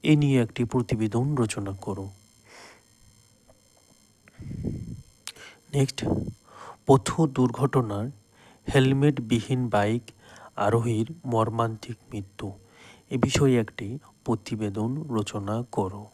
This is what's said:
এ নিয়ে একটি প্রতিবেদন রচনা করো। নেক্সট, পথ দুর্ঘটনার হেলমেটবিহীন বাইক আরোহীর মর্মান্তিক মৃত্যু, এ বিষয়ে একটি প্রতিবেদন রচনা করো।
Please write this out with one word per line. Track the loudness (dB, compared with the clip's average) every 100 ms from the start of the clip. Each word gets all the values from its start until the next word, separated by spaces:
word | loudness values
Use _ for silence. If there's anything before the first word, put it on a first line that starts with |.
এ | 6 6
নিয়ে | 6 4
একটি | 2 0
প্রতিবেদন | 0 0 0 0 0 0 0 0
রচনা | 0 -2 -6
করো। | -8 -8 -8 -10 -14 _ _ _ -20 -20 -20 _ _ -20 _ _ _ _ _ _ _ _ _ _ _ -20 -18 -14 -8 -8 -8 -10 -14 -18 _ -20 -18 -20 -20 _
নেক্সট, | -2 -2 -2 -2 -2 -4 -12 _ -18 -18 -10 4
পথ | 4 4 0
দুর্ঘটনার | 0 2 2 2 0 2 0 -2 -4 -8 _ _ -20 -14 2
হেলমেটবিহীন | 4 4 4 2 2 0 -2 0 -2 2
বাইক | 2 2 0 -6 -20 -20 -20 -16 -2
আরোহীর | 2 2 2 -2 -2 -6
মর্মান্তিক | -2 0 2 0 -2 -2 -12 -14 -10
মৃত্যু, | -10 -10 -10 -10 -10 -20 -20 -20 -20 _
এ | -2
বিষয়ে | 0 4 4 4
একটি | 2 -6 -8 -10 -12 _
প্রতিবেদন | -2 -2 -2 -4 -4 -2 -2 -4 -2
রচনা | -2 -2 -4 -4 -4 -4
করো। | -4 -4 -6 -16